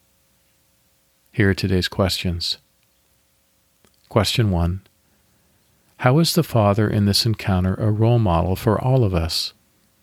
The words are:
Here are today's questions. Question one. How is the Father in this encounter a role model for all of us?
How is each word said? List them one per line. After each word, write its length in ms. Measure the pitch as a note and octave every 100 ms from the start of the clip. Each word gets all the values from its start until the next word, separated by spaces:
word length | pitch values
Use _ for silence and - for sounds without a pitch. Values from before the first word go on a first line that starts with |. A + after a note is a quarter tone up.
| _ _ _ _ _ _ _ _ _ _ _ _ _
Here 160 | - G2
are 60 |
today's 340 | F#2 G2 F#2 -
questions. 680 | - F#2 - F#2 F2 - - _ _ _ _ _ _ _ _ _ _ _ _ _ _ -
Question 400 | A2+ F#2+ - G#2+
one. 320 | F2 E2+ F#2+ - _ _ _ _ _ _ _ _ _ _ -
How 180 | B2 D3
is 160 | E3
the 80 | E3+
Father 440 | - A#2 G2+ G#2 G#2+
in 200 | G#2+ G2+
this 180 | G2+
encounter 500 | A#2 G#2+ - F#2 F#2 -
a 140 | G#2+
role 280 | G#2+ A2+ A#2+
model 360 | G#2 E2 F2
for 240 | F#2+ A#2 G#2
all 240 | B2+ C3
of 120 | G#2
us? 400 | F2+ E2 - - - _ _ _ _